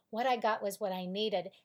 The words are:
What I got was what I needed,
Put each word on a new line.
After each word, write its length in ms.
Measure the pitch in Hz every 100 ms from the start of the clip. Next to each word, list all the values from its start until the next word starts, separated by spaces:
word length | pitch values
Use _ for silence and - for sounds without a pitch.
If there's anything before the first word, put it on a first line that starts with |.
| _
What 160 | 220 254
I 100 | 240
got 240 | 220 220
was 200 | 202 196
what 100 | 165
I 160 | 185 180
needed, 440 | 196 214 190 175 -